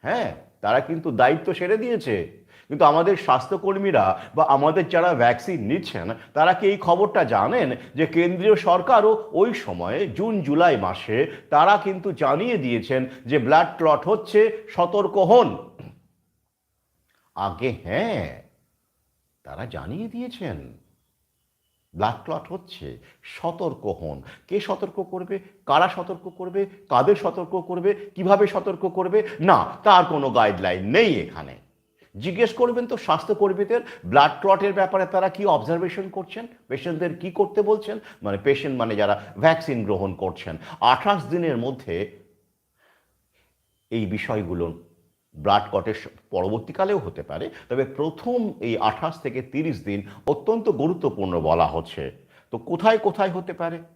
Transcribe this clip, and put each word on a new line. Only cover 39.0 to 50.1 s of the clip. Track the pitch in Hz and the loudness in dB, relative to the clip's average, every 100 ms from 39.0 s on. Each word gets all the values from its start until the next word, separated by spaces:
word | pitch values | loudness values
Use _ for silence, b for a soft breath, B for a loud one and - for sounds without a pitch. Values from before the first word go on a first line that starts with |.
| 101 104 B 98 | 2 0 B 2
ভ্যাকসিন | 156 165 165 123 | 2 2 -2 -4
গ্রহণ | 101 95 95 | -2 -2 -2
করছেন। | 87 92 82 - 80 B B | -4 -6 -6 -12 -12 B B
আঠাশ | 117 127 202 202 139 | 2 4 2 -2 -2
দিনের | 170 165 123 | -2 -2 -2
মধ্যে | 120 131 - 85 104 - _ _ _ _ _ _ _ _ _ _ _ _ _ _ _ _ _ | -4 -8 -8 -6 -6 -10 _ _ _ _ _ _ _ _ _ _ _ _ _ _ _ _ _
এই | 113 101 | -6 -4
বিষয়গুলো | 107 - 110 87 87 85 76 _ _ _ _ _ 76 | -6 -4 -6 -4 -4 -6 -8 _ _ _ _ _ -6
ব্লাড | 76 101 - | 2 2 2
ক্লটের | 104 95 | -4 -4
স-, | 107 - _ _ | -8 -12 _ _
পরবর্তীকালেও | 92 95 113 117 - 190 202 | -4 -2 -4 -6 -4 -2 -2
হতে | 101 - | -4 -12
পারে, | - 73 - B B | -12 -10 -10 B B
তবে | 135 | -4
প্রথম | 135 135 156 - 240 247 214 - | -4 -4 -6 -4 -4 -2 -4 -6
এই | 120 110 | -6 0
আঠাশ | 113 - 160 160 | 0 -2 -8 -6
থেকে | 135 123 | -10 -8
তিরিশ | 123 139 160 107 | -8 -6 -4 -6
দিন | 101 101 98 | -6 -8 -8